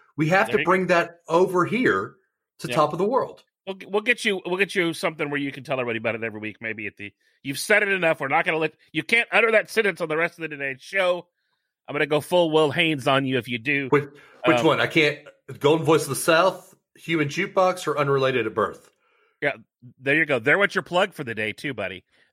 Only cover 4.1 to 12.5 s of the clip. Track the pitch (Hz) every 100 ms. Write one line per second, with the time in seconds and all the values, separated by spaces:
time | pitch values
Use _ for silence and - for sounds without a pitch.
4.1 | 240 226 185 175 180 196 196 170 160 180
5.1 | 156 147 143 139 135 123 131 120 113 113
6.1 | 110 113 107 107 - 113 110 104 - 101
7.1 | - _ _ 131 135 - 208 202 190 165
8.1 | 156 135 151 175 160 160 - _ 156 151
9.1 | 233 226 190 226 220 170 220 208 170 165
10.1 | 156 165 - 156 143 139 131 - 190 180
11.1 | 175 - _ _ _ _ _ - 143 147
12.1 | 151 - 180 170